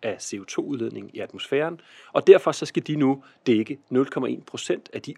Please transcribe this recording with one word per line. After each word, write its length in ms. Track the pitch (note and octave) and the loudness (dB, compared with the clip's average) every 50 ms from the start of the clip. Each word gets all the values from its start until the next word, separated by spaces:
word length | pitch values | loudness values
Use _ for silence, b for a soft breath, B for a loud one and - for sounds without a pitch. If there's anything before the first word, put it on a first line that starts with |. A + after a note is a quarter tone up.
| - | -8
af 200 | A2+ G2 - - | -8 -8 -8 -10
C 160 | - - G2+ | -10 -10 -12
O 40 | F#2+ | -12
to-udledningen 640 | - - - - - C#3+ B2 A2+ A2 A2+ G#2+ G2+ G2+ - | -8 -8 -8 -6 -6 -6 -6 -6 -8 -8 -10 -14 -14 -14
i 40 | A2+ | -14
atmosfæren, 640 | G2+ F#2+ - G2 - - - C#3 D3+ E3 F3 D#3+ b b b b b b b | -14 -12 -12 -14 -8 -4 -2 -2 -2 -2 -6 -10 b b b b b b b
og 140 | - - | 4 8
derfor 260 | F#3 G3 F3+ - E3+ D3 | 10 8 8 8 2 -2
så 140 | - - | -4 -6
skal 200 | D3 - E3 - | -6 -4 -6 -4
de 100 | - D3+ | -4 0
nu 260 | D3+ C#3+ C3 C#3 C#3 b b b b _ | 2 2 2 2 0 b b b b _
dække 320 | - A#2+ G#2+ A2 - - - _ _ | 2 2 2 0 -2 -8 -12 _ _
nul 160 | B2+ B2+ C#3 | 0 0 0
komma 220 | C3+ - C#3+ C3 A#2+ | 0 -2 -4 -4 -4
en 140 | B2 - - | -6 -8 -10
procent 480 | - - B2 - - F3+ - - - - | -12 -14 -10 -6 -4 -6 -6 -6 -10 -14
af 100 | A2 - | -12 -12
de 120 | - C3 | -12 -14